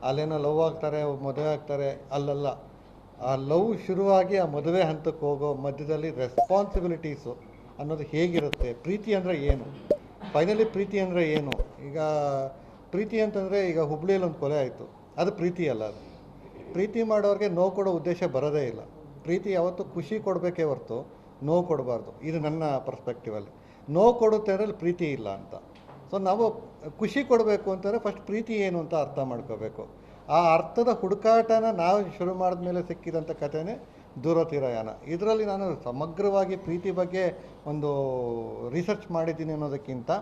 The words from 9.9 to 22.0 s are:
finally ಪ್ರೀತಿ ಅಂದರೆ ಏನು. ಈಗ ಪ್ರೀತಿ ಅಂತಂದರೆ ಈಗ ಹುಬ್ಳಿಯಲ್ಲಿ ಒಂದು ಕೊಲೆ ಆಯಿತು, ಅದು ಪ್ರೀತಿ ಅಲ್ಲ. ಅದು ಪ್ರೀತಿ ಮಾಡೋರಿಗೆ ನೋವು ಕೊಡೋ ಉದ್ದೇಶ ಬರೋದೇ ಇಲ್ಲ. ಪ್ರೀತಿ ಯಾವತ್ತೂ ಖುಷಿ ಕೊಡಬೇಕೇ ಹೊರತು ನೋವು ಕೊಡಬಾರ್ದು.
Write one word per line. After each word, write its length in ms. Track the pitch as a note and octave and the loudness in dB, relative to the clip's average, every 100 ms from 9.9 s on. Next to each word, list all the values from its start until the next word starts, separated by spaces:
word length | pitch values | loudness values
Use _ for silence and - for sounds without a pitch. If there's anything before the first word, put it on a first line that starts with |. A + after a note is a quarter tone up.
| - - - - D3 | -2 -2 -16 -2 2
finally 280 | E3+ G#3+ A3 | 2 2 2
ಪ್ರೀತಿ 340 | F#3+ G3 G3 | 0 -2 0
ಅಂದರೆ 300 | F#3 F3 D#3+ | 0 2 2
ಏನು. 540 | D3+ C#3+ - - - C#3 | 2 0 -2 -4 -6 -10
ಈಗ 120 | D3 D#3 D3+ D3 C#3 C3+ - - - - | -2 0 2 0 -2 -4 -8 -20 -20 -8
ಪ್ರೀತಿ 300 | F3 G#3+ A3 | -4 -2 0
ಅಂತಂದರೆ 480 | G#3+ G#3 F#3+ G3+ F#3+ | 0 0 0 2 2
ಈಗ 100 | E3 | 2
ಹುಬ್ಳಿಯಲ್ಲಿ 480 | D3+ D3+ F3 G3 F3+ | 0 0 2 2 2
ಒಂದು 120 | D3+ | 0
ಕೊಲೆ 180 | C#3 D3 | 0 2
ಆಯಿತು, 320 | C3 - A2+ - - - | 0 -4 -16 -18 -16 -2
ಅದು 140 | F3 | -2
ಪ್ರೀತಿ 380 | - E3+ F#3 D#3+ | 2 -2 0 0
ಅಲ್ಲ. 140 | A2+ | 0
ಅದು 240 | G#2+ G#2 - - - - - - - | -4 -8 -16 -20 -20 -20 -20 -18 -8
ಪ್ರೀತಿ 300 | E3+ G#3 A3+ | -2 -2 0
ಮಾಡೋರಿಗೆ 460 | A3+ G#3+ G3+ G3+ G#3 | 2 4 4 4 2
ನೋವು 220 | E3+ F#3 | 4 2
ಕೊಡೋ 200 | F#3 G3 | 2 0
ಉದ್ದೇಶ 320 | E3+ D#3 F3 | 0 0 0
ಬರೋದೇ 420 | F3 C3 C#3+ D3+ C3 | 0 0 0 0 -2
ಇಲ್ಲ. 140 | A2 - - - - | -6 -12 -18 -20 -14
ಪ್ರೀತಿ 280 | D3+ F3+ F#3+ | -2 -2 0
ಯಾವತ್ತೂ 320 | F#3 F3 F3+ | 2 2 0
ಖುಷಿ 360 | G3 F3 D3 A3 | -6 -6 -4 -4
ಕೊಡಬೇಕೇ 440 | G#3 F3+ F3 F3 | 0 0 0 0
ಹೊರತು 440 | D#3+ B2+ - A#2 C#3 - - - | 0 0 -4 -8 -8 -16 -20 -8
ನೋವು 200 | C#3 E3+ | 2 2
ಕೊಡಬಾರ್ದು. 580 | F3 D#3 B2 A#2+ | 2 0 0 -2